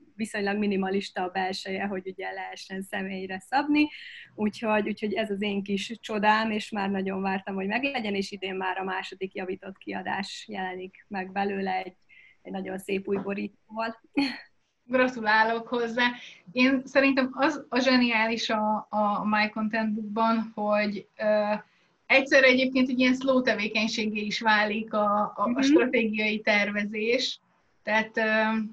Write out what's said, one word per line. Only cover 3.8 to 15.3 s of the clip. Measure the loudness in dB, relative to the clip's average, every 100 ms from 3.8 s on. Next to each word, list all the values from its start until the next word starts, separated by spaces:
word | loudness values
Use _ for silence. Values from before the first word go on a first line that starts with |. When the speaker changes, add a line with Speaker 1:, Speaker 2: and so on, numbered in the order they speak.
| 2 -2 -16 -18 -18
Speaker 1:
úgyhogy, | -2 -2 -2 0 2 0
úgyhogy | -4 -4
ez | -2 -2
az | -2
én | -2 -2
kis | -2 -2 -2 -10
csodám, | -6 0 4 4 2
és | -2 -4
már | -4 -2
nagyon | -2 -2 -2
vártam, | -2 -4 -4
hogy | -4 -2
meglegyen, | -2 -2 -2 -2
és | -2 -4
idén | -6 -6
már | -4 -4 -4
a |
második | -4 -6 -8 -8 -10
javított | -8 -8 -8 -10 -14
kiadás | -10 -8 -6 -6 -6 -12 -12
jelenik | -8 -6 -8 -12 -16 _
meg | -8 -6
belőle | -4 -4 -2 -4 -4
egy, | -6 -16 _ -20 -20 _
egy | -10
nagyon | -8 -8 -10
szép | -4 -4 -2
új | -4
borítóval. | -2 -6 -6 -10 _ -8 -6 -8 _ -2 -2 -4 -16 _ _ _
Speaker 2:
Gratulálok | _ 2 2 0 2